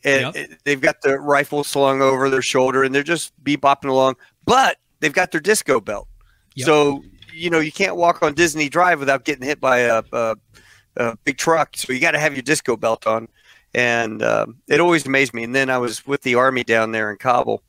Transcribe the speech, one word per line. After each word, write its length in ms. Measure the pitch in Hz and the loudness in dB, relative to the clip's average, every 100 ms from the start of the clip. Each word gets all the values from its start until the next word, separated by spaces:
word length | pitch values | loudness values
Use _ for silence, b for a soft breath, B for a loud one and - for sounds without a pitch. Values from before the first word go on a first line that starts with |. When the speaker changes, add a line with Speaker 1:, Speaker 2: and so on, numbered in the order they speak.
Speaker 1:
And 180 | 143 139 | 2 0
Speaker 2:
Yep. 140 | 131 135 | 0 -8
Speaker 1:
it, 240 | - - | -12 -10
they've 160 | - 139 | -4 0
got 220 | 151 147 | 0 0
the 180 | 143 135 | -2 -2
rifle 440 | 147 143 139 147 | 2 0 2 -4
slung 380 | 143 143 139 135 | -4 0 2 4
over 280 | 135 131 135 | 2 2 0
their 120 | 131 | 0
shoulder, 400 | 123 135 127 127 | 0 0 2 2
and 100 | 135 | 0
they're 80 | 135 | 0
just 300 | 143 170 - _ | -2 -4 -6 _
bebopping 460 | 131 143 143 139 143 | -4 0 2 2 0
along, 260 | 131 131 131 b b - | 2 2 0 b b 0
but 320 | 247 233 - _ _ | 2 2 -2 _ _
they've 120 | 151 | -4
got 200 | 165 185 | -2 -2
their 100 | 165 | -4
disco 400 | 151 214 - 127 | 0 -2 2 -2
belt. 260 | 98 104 - - _ _ _ - | -2 -10 -12 -20 _ _ _ -6
Speaker 2:
Yep. 100 | 127 | 2
Speaker 1:
So, 360 | 151 147 139 - - - | 4 4 0 -10 -20 -20
you 160 | 160 175 | -8 -2
know, 100 | 165 | 0
you 120 | 156 | -2
can't 240 | - 190 180 | -2 -4 2
walk 260 | 170 175 | 0 2
on 120 | 156 143 | 0 2
Disney 340 | 170 151 147 | 0 0 -2
Drive 300 | 147 180 165 | 2 2 2
without 260 | 135 135 123 | 0 -2 -2
getting 180 | 139 127 | -6 -4
hit 140 | 147 | -2
by 200 | 135 123 | 2 2
a, 240 | 120 113 110 | 2 0 -2
a, 220 | 123 113 107 _ b b b b - | -4 -4 -6 _ b b b b -4
a 200 | 120 117 - | -4 -4 -8
big 120 | 139 | -4
truck. 380 | - 165 147 - | 0 0 0 -6
So 160 | - | -6
you 60 | 127 | -2
gotta 200 | 165 151 | 0 0
have 140 | 151 139 | -2 -4
your 80 | |
disco 340 | 120 151 - 113 | -2 -2 -2 -2
belt 300 | 113 113 - | -2 -2 -2
on. 200 | 113 113 b b b b | -4 -4 b b b b
And, 480 | 120 123 117 113 107 | -2 0 0 -2 -2
um, 340 | 113 110 110 120 - | 0 0 -2 -8 -2
it 120 | 143 | 2
always 260 | 175 165 131 | 2 2 0
amazed 280 | 135 135 | 0 0
me. 100 | 117 | -2
And 100 | 117 131 | -4 -2
then 140 | 135 | 0
I 80 | 127 | 0
was 260 | 123 110 - | -2 -6 -6
with 160 | 139 | -6
the 140 | 131 120 | 0 2
Army 280 | 127 131 | 2 0
down 280 | 120 113 110 | 0 2 2
there 180 | 113 107 | -2 -4
in 60 | 101 | -4
Kabul 460 | 131 123 127 107 | 0 0 0 -4